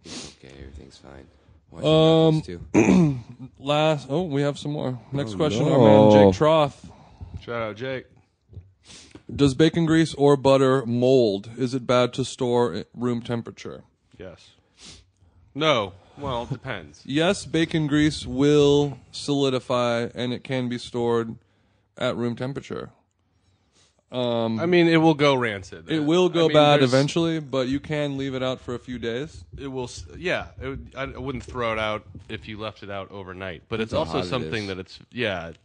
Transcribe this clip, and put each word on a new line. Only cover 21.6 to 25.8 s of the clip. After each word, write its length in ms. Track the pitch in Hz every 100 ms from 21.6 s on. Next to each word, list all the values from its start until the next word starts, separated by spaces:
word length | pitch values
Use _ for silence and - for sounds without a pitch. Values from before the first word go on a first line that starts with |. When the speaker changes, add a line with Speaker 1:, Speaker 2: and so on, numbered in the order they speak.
| _ _ _ -
Speaker 2:
at 200 | 127 98
room 200 | 120 113
temperature. 540 | 127 127 - - 65 _ _ _ _ _ _ _ _ _ _ _ _
Um, 480 | 123 123 117 113 113
Speaker 3:
I 60 | 170
mean, 200 | 175 170
it 120 | 165
will 160 | 160
go 200 | 147 143
rancid. 560 | 131 120 98 90 87